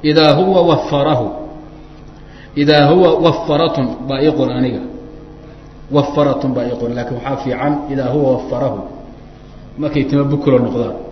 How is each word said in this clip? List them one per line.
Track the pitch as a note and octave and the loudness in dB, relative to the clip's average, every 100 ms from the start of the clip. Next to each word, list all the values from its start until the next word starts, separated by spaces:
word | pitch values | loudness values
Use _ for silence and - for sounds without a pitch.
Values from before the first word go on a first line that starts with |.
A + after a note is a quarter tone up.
Idaa | D3+ D#3 D3+ | 2 4 4
huwa | D3 F#3 F#3 | 4 4 4
waffarahu. | E3+ D3 - C#3+ D3 C3 A2+ - - - - - - - - - - - - | 4 2 0 0 2 0 -2 -8 -12 -16 -18 -20 -20 -20 -20 -20 -20 -20 -10
Idaa | D3 C#3+ D3 C#3+ | 0 4 6 6
huwa | F3+ F3+ | 6 6
waffaratun | D#3+ E3 C#3+ - D3 E3 - B2 - C3+ | 4 2 0 -2 0 0 0 -4 -4 -6
baa | C3+ | 0
ii | D3+ | 2
qor | C#3 B2+ | 2 -2
aniga. | B2+ B2+ - - - - - - - - - - - - | 0 -2 -2 -10 -14 -16 -18 -20 -20 -20 -20 -20 -20 -2
Waffaratun | C#3+ C#3 D3+ D3 C3 C3+ | 0 0 0 0 0 -2
baa | B2 | -2
ii | A#2+ A2+ | -4 -4
qor, | A#2 | -4
laakiin | A#2+ A#2 B2 | -6 -6 -8
waxaa | C3+ C3 | -6 -6
fiican | C3 C3 D3 D3 C#3+ | -4 -2 -2 -2 -4
idaa | C3+ B2+ | -4 -2
huwa | D3 C3+ | 0 2
waffarahu. | B2 - B2 C3 G#2 - - - - - - - - - | 0 -2 -4 -2 -4 -10 -16 -18 -20 -20 -20 -20 -20 -18
Markay | - D3 D3 | -6 -4 -2
timo | B2+ C#3+ | 0 0
bukulo | C#3 C#3+ - B2 | 0 0 2 2
noqdaan. | A#2 A#2+ A2 - - | 2 -2 -4 -6 -12